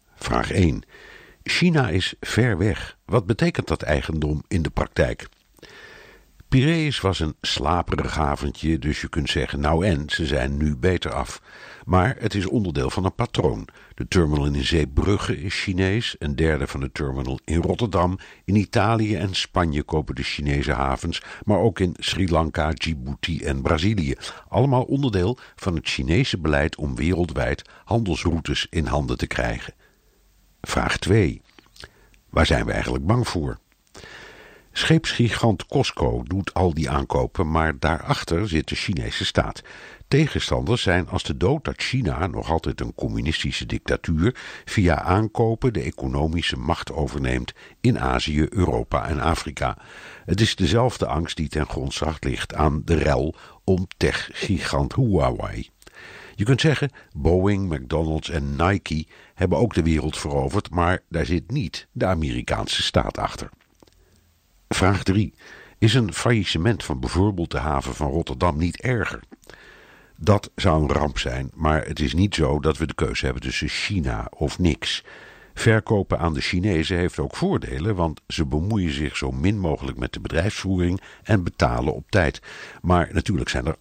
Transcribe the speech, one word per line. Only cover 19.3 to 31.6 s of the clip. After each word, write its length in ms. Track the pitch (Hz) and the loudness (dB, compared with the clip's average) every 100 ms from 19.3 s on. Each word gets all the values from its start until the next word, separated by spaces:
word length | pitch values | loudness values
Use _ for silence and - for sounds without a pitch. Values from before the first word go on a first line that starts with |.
Spanje 480 | 92 - 95 82 73 | -2 -2 0 2 0
kopen 320 | - 78 71 | 0 -2 -2
de 80 | 65 | -6
Chinese 500 | 71 - 73 71 71 | -6 -4 0 0 0
havens, 500 | 64 67 65 85 - - - | 0 0 0 -4 -6 -10 -8
maar 140 | - 95 | 0 2
ook 220 | 110 - | 2 2
in 140 | 92 - | -2 -2
Sri 320 | - - 92 | -4 -2 2
Lanka, 400 | 80 78 - 78 | 2 2 0 -2
Djibouti 720 | 71 82 76 64 69 - 82 | -2 -4 -4 -6 -6 -6 -4
en 180 | 76 67 | -2 -2
Brazilië. 520 | 67 82 95 107 71 64 - - - | 0 2 2 2 0 -4 -8 -14 -2
Allemaal 340 | 98 135 127 | 2 4 2
onderdeel 560 | 120 139 139 98 90 127 - - | 2 0 2 2 0 -2 -10 -6
van 180 | - | -2
het 140 | 82 - | -2 -2
Chinese 500 | - 65 90 139 92 | -2 2 2 2 0
beleid 380 | 78 71 76 - | 2 2 2 -2
om 200 | 73 60 | -4 0
wereldwijd 640 | 76 87 87 71 65 69 - - | 0 0 0 -2 -2 -4 -8 -20
handelsroutes 840 | - 113 101 76 90 82 - 69 - | -2 0 0 0 0 -2 -2 -4 -2
in 160 | 85 67 | -2 0
handen 320 | 71 65 62 | 0 0 -2
te 80 | - | -4
krijgen. 480 | - - - - - _ _ _ _ _ _ _ _ | -2 -4 -4 -10 -18 _ _ _ _ _ _ _ _
Vraag 380 | - - - - | -4 -2 -2 -2
twee. 440 | - 110 80 53 - _ | 2 4 4 0 -12 _